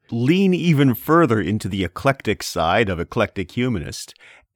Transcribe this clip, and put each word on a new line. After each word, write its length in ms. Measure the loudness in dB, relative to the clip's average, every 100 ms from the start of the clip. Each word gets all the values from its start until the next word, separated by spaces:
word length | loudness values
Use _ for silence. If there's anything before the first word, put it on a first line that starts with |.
| -8
lean 420 | -2 2 4 2
even 400 | 2 2 4 4
further 480 | 2 2 4 4 2
into 280 | 0 -4 -4
the 160 | -4
eclectic 580 | -4 -2 -2 -2 -4 -6
side 480 | -6 -2 0 0 0
of 100 | -4
Eclectic 520 | -4 -4 -4 -4 -8
Humanist 600 | -4 -4 -4 -8 -12 -16 -20 -20 -20 _